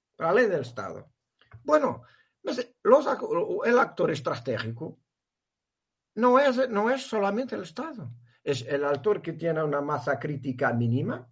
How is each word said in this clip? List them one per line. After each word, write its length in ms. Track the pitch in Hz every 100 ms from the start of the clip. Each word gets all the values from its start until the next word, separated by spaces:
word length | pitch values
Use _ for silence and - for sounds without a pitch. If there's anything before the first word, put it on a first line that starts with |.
| _ -
para 180 | 165
ley 140 | 208 226
del 140 | 170
Estado. 500 | 120 - 95 - - _ _ _ _ -
Bueno, 400 | - 302 254 131 - _ _ _
mas 220 | - 254 - _
los 220 | 196 277 269
ac-, 580 | 233 - 165 - 180 226
el 120 | 247
actor 320 | - - 160
estratégico 840 | 160 170 147 - 110 113 117 165 - _ _ _ _ _ _ _ _ _ _ _ 208
no 240 | 247 254
es, 300 | 285 247 262
no 200 | 208 220
es 140 | 262
solamente 520 | - 220 196 208 262 214
el 80 |
Estado, 480 | 175 - 320 254 120 - _ _
es 220 | - 131 117
el 160 | 143
actor 380 | 143 143 214 196
que 120 | 170
tiene 300 | 131 165 156
una 180 | 151 143
masa 380 | 143 143 - 135
crítica 540 | 151 151 135 123 127
mínima, 520 | 117 117 123 185 - -